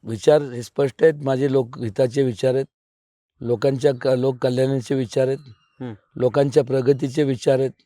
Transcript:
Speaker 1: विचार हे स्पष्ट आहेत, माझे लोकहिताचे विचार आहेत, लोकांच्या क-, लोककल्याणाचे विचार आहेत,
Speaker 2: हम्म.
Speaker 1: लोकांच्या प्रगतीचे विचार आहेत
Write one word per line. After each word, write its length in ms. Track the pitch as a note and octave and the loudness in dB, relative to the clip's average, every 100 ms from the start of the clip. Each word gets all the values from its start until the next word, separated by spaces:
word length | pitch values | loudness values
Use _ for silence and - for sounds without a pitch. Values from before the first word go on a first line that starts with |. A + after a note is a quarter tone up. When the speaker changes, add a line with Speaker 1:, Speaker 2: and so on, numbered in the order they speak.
Speaker 1:
विचार 380 | - A2+ - D3+ | -8 -2 4 4
हे 220 | C#3+ B2 | 2 -10
स्पष्ट 400 | A#2 - C#3+ - | -10 -2 -4 2
आहेत, 100 | D#3+ D3+ | 2 2
माझे 280 | C#3+ C3+ C#3 | -2 0 2
लोकहिताचे 720 | C3+ A#2+ B2 A#2 G2+ C3 A#2+ | 0 0 -6 -8 0 0 2
विचार 320 | C3 G#2+ C3+ B2+ | -2 0 0 0
आहेत, 100 | C3+ _ _ _ _ _ _ _ | -4 _ _ _ _ _ _ _
लोकांच्या 500 | A#2 A#2 C#3 C3+ B2+ B2 | -4 -2 0 2 0 0
क-, 60 | C3+ | 0
लोककल्याणाचे 880 | C3 C3 B2+ C3 B2+ C3 C3+ A#2 C#3 | 0 0 0 -2 0 0 -2 -2 -4
विचार 320 | B2 - C3 | -2 0 -2
आहेत, 100 | C3+ C3+ | -2 -10
Speaker 2:
हम्म. 460 | - _ _ B2+ A2 _ - | -20 _ _ -14 -14 _ -2
Speaker 1:
लोकांच्या 480 | B2 A#2 C#3 C3 | 0 2 2 2
प्रगतीचे 600 | C3 C3 B2 C#3 C#3 C3 | 0 0 2 0 0 -2
विचार 360 | C#3+ B2+ - C3+ | -2 0 0 2
आहेत 120 | C3 - | 0 -6